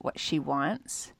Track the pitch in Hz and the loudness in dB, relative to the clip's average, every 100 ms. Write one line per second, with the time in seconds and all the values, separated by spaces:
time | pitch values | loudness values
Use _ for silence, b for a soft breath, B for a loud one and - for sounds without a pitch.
0 | - - - 156 139 139 147 240 - - | 2 -2 0 2 2 2 2 0 -4 -8
1 | - - | -10 -16